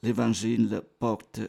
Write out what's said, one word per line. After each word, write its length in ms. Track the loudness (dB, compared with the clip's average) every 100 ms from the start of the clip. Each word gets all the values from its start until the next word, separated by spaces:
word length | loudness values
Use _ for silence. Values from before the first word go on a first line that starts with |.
l'évangile 800 | -2 0 2 0 0 2 2 0 -8 -4
porte 400 | -2 -2 -6 -10